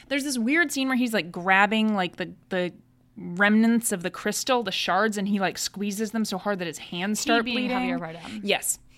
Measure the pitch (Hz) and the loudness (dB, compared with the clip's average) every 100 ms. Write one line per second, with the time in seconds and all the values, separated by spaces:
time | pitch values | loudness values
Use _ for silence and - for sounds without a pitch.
0 | - 277 277 254 226 320 311 277 262 254 | -6 -4 -2 -2 0 2 0 0 0 0
1 | 247 214 170 180 180 190 202 220 220 208 | 2 0 -2 -2 2 4 4 4 2 2
2 | 180 - 170 180 - 185 180 - _ _ | -2 -4 -8 -10 -4 -2 -2 -6 _ _
3 | _ - 180 175 202 214 226 233 - 190 | _ -14 -6 2 4 6 6 4 2 -2
4 | 180 - 208 208 - 247 202 - - 180 | -4 -4 -4 -2 0 0 0 -2 0 2
5 | 220 208 196 202 180 - - 190 208 196 | 2 0 0 0 0 -2 -6 -4 -4 -2
6 | 220 226 208 190 208 196 170 - - 175 | -2 -2 -2 -2 -2 -2 -4 -8 -8 -4
7 | 233 214 - 233 226 240 254 247 254 254 | -2 -2 2 2 2 -2 -2 -2 -2 -4
8 | 165 165 - 220 202 185 - - - | -6 -12 -12 -6 0 0 0 -6 -8